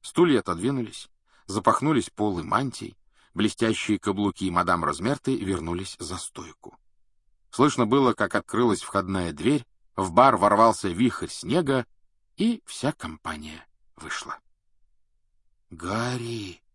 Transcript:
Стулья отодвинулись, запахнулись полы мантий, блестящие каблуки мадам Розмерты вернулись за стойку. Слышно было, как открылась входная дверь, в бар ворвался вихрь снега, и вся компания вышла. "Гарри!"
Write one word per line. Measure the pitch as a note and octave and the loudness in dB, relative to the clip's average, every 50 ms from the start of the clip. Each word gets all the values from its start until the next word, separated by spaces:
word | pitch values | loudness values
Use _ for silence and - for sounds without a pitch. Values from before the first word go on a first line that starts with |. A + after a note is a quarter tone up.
Стулья | - - - D#3 F3 E3+ C#3 G#2+ | -16 -4 2 4 4 6 6 2
отодвинулись, | - - F2 E2 F2 C3 C#3 C3 A#2 G#2 - - - - _ _ _ _ _ _ _ | 2 0 -4 -2 -2 -2 -2 -2 -4 -6 -10 -18 -18 -20 _ _ _ _ _ _ _
запахнулись | - F#2+ G#2+ G2 A2+ G#2+ - C3+ D3+ D#3 A#2 - - | -6 -6 2 4 4 4 4 2 2 2 2 0 -2
полы | _ - G#2 G#2 F#2+ E2+ D#2 | _ -2 0 0 0 -2 -2
мантий, | E2+ - A2+ C#3 C3 - - - - - _ _ _ _ _ _ _ _ | 0 0 0 0 -2 -6 -10 -12 -14 -14 _ _ _ _ _ _ _ _
блестящие | E2+ G#2 G#2 - - A#2 A2 A2 - - - G#2 G2 | 0 0 0 2 2 0 0 0 0 0 -2 -2 0
каблуки | - G#2 F#2+ G2 G2+ G2 - - G2 F#2+ | 0 -4 -2 0 0 -2 -2 -2 -4 -2
мадам | F2 F2 F2+ F2 F2+ F2 D#2 | 0 0 2 2 0 0 0
Розмерты | D2+ D2 D2 F2+ A#2+ D3 C#3 _ C3+ C3+ | -2 -4 -2 -2 -4 -4 -2 _ -4 -2
вернулись | - G2+ F#2 F#2+ E2+ D#2+ E2 F2 F2+ F#2+ - - _ | -2 -2 -2 -4 -2 -2 -4 -6 -6 -6 -10 -12 _
за | F2 - F#2 | -10 -10 -8
стойку. | F#2 - - _ - - - - _ - - - _ _ _ _ _ _ _ _ _ _ _ _ _ _ _ | -10 -10 -14 _ -16 -18 -18 -18 _ -20 -20 -20 _ _ _ _ _ _ _ _ _ _ _ _ _ _ _
Слышно | - - C3+ D3+ - - A#2+ | 0 2 2 4 4 2 2
было, | G#2 B2 C#3+ C3+ B2 G#2+ | 2 4 4 4 2 2
как | - G#2 F#2+ - | 0 -2 0 0
открылась | G#2 - - - G#2+ B2 A#2 G2+ - | -2 -2 -2 0 2 2 2 2 0
входная | - - - G2 F#2+ F2+ F#2+ F#2+ F2+ E2+ | -4 -2 -2 -2 -2 0 -2 -2 -2 -4
дверь, | D2+ D2+ E2 A#2 D3 C#3 A#2+ _ _ _ _ _ _ | -6 -2 0 0 0 0 -4 _ _ _ _ _ _
в | - F#2+ F#2 | -6 -4 2
бар | D#2+ A#2 C3 C3+ A#2+ | 6 6 6 6 6
ворвался | F2+ F#2+ G#2 G2+ G2+ A2+ A2+ G#2+ - - F#2+ | 4 4 4 6 6 6 6 6 2 -4 -4
вихрь | E2+ F2+ B2 A#2+ - - F2+ E2+ | 0 2 0 0 0 -2 -8 -10
снега, | - - - F2+ C3 F3 E3+ C3+ C3+ C3 A#2+ _ _ _ _ _ _ _ _ _ _ | -10 -10 -4 -2 0 0 0 0 -2 -2 -2 _ _ _ _ _ _ _ _ _ _
и | - G3+ A#3 A#3 - _ | -2 0 0 0 -2 _
вся | - - - - C#3+ | -16 -10 -4 -4 -4
компания | - _ - D#2+ D#2 - _ D#2+ D#2+ D2+ D2+ D#2 D#2 D#2+ - _ _ _ _ _ _ | -4 _ -12 -12 -12 -12 _ -10 -10 -10 -12 -16 -16 -18 -20 _ _ _ _ _ _
вышла. | - - - - - - - - - _ _ _ _ _ _ _ _ _ _ _ _ _ _ _ _ _ _ _ _ _ _ _ _ _ _ | -18 -12 -12 -10 -10 -10 -12 -14 -14 _ _ _ _ _ _ _ _ _ _ _ _ _ _ _ _ _ _ _ _ _ _ _ _ _ _
"Гарри!" | - D#2+ E2+ F2+ G2+ A2 A#2 B2 B2+ B2 A#2 A#2 A#2 A2 G2+ F#2 E2+ _ _ _ _ | -18 -12 -8 -4 -4 -2 -2 -4 -4 -6 -6 -6 -8 -8 -8 -10 -14 _ _ _ _